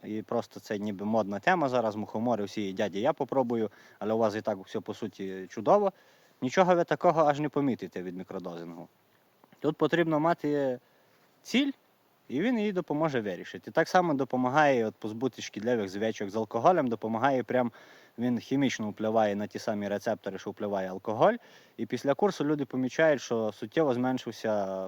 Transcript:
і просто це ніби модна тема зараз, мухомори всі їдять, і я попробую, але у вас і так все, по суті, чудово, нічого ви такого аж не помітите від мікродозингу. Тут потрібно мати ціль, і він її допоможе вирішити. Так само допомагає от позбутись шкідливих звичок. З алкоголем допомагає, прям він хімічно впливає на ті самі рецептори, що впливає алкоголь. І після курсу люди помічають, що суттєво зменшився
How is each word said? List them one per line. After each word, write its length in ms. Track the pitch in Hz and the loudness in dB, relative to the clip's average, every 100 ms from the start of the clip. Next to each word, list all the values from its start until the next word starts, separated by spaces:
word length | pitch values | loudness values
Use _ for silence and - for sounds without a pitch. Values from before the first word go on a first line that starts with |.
і 180 | 101 107 | -8 -8
просто 380 | 101 120 - - | -4 -4 -4 -10
це 180 | - 107 | -6 -4
ніби 280 | 104 95 104 | -4 -4 -2
модна 340 | 110 98 101 | 0 0 -2
тема 280 | - 185 139 | 0 2 2
зараз, 280 | 123 110 107 | 2 0 -2
мухомори 480 | 101 113 120 110 | -6 -4 0 0
всі 180 | 101 - | -2 -4
їдять, 320 | 98 95 104 | -4 -2 -4
і 60 | 95 | 0
я 120 | 127 | -2
попробую, 580 | 160 127 135 120 117 107 - - - | -2 -2 0 0 0 -2 -6 -20 -8
але 160 | 104 | -2
у 40 | 113 | 2
вас 180 | 113 104 | 2 0
і 40 | |
так 180 | 107 98 92 | -4 -4 -6
все, 140 | 110 | -8
по 140 | 92 | -8
суті, 520 | 101 107 - 95 95 92 | -8 -10 -8 -10 -8 -10
чудово, 440 | - 104 202 196 - _ _ _ _ | -2 4 4 4 -4 _ _ _ _
нічого 320 | 127 185 180 | 0 4 6
ви 100 | 175 | 4
такого 400 | 170 151 180 156 | 2 2 4 6
аж 160 | 147 143 | 4 4
не 80 | 151 | 0
помітите 540 | 147 143 107 92 92 | 0 0 0 -4 -8
від 140 | 90 90 | -8 -10
мікродозингу. 720 | 92 95 87 85 85 85 82 _ _ _ _ _ _ _ | -10 -10 -8 -10 -12 -14 -18 _ _ _ _ _ _ _
Тут 160 | 143 156 | -4 0
потрібно 440 | 156 170 165 151 | 2 2 2 2
мати 580 | 160 170 147 147 135 123 - _ _ _ _ _ | 2 0 0 0 0 -2 -8 _ _ _ _ _
ціль, 300 | - 233 285 - _ _ _ _ - | -2 0 0 -2 _ _ _ _ -8
і 120 | 123 | -2
він 180 | 220 240 | 0 0
її 140 | 208 | 0
допоможе 480 | 180 165 147 160 131 | -2 -2 0 0 0
вирішити. 500 | 104 87 90 95 - | -2 -6 -10 -12 -2
Так 180 | 160 165 | 0 4
само 260 | 185 175 | 4 4
допомагає 720 | 139 135 127 127 143 147 127 110 | 0 0 0 2 4 6 4 2
от 80 | |
позбутись 500 | - 110 113 127 - | -2 -8 -4 -4 -4
шкідливих 440 | - - 110 123 98 | -10 -6 -2 0 -2
звичок. 420 | 98 110 107 101 | -2 -4 -2 -4
З 60 | 107 | -4
алкоголем 520 | 110 117 143 180 127 | -4 2 4 4 2
допомагає, 540 | 113 110 113 135 131 | -2 -4 0 0 0
прям 300 | 117 123 120 - - - - - | 0 0 0 -4 -16 -20 -18 -4
він 200 | 123 117 | -2 -2
хімічно 520 | - 135 135 - 107 | -2 0 0 0 -4
впливає 460 | 98 110 110 107 101 | -4 0 2 2 0
на 100 | 104 | -4
ті 120 | 104 | -6
самі 300 | - 107 101 | -4 -4 -2
рецептори, 500 | 101 - 107 101 95 | -2 -2 -4 -6 -8
що 120 | - | -10
впливає 400 | 98 104 101 95 | -8 -4 -4 -4
алкоголь. 440 | 92 - 110 175 233 - - - - | -6 -6 2 4 2 -6 -20 -20 -10
І 100 | 113 | -6
після 280 | 123 139 | -2 0
курсу 300 | 139 202 - | 2 0 0
люди 200 | 147 151 | -2 -2
помічають, 560 | 139 127 127 - 160 135 | -2 -2 -2 2 4 2
що 320 | - 117 107 | 0 -2 -2
суттєво 420 | - 113 160 151 | -6 -4 0 0
зменшився 920 | 120 127 127 - - 113 104 95 95 | 0 0 -2 -6 -6 -2 -2 -2 -4